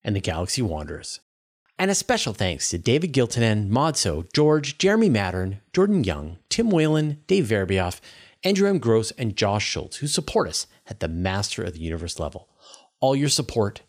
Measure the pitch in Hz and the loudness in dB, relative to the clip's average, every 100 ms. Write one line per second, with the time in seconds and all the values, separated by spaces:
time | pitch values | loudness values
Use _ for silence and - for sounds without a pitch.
0 | - 101 95 82 90 - 113 78 76 78 | -2 -2 -2 -4 -4 -2 -2 -4 -8 -12
1 | - - _ _ _ _ _ - 190 190 | -12 -16 _ _ _ _ _ -4 0 0
2 | - 247 - 101 95 80 - 87 98 139 | 0 -2 -2 -2 -2 -2 -4 -2 2 2
3 | 175 135 120 120 113 107 101 113 160 143 | 2 0 0 2 2 2 2 2 2 0
4 | 98 76 87 - 151 156 143 - 190 220 | -2 -2 -2 2 4 4 0 0 2 4
5 | 220 110 98 90 95 101 _ 185 202 196 | 4 2 0 -2 -4 -6 _ 0 2 2
6 | 95 73 76 87 _ - 233 170 156 156 | 0 -2 -8 -14 _ -2 2 4 4 2
7 | 151 147 - 190 117 107 92 98 90 - | 0 -4 0 0 2 0 2 0 0 -4
8 | - - - _ 185 196 202 190 117 113 | -16 -20 -20 _ 0 2 2 2 4 2
9 | 110 - 117 - 104 104 - - - - | 2 -4 -4 0 0 0 -2 -6 -8 -8
10 | 147 - 143 220 165 - - _ - 107 | -4 -2 0 -2 -2 -4 -8 _ -18 -8
11 | 82 82 92 95 104 - 90 80 80 82 | -6 -2 -2 -2 -4 -6 -8 -6 -6 -6
12 | 82 - 76 - _ _ - - _ _ | -8 -6 -8 -8 _ _ -20 -20 _ _
13 | 135 139 143 - 131 117 101 - | 0 2 0 0 -2 0 -2 -4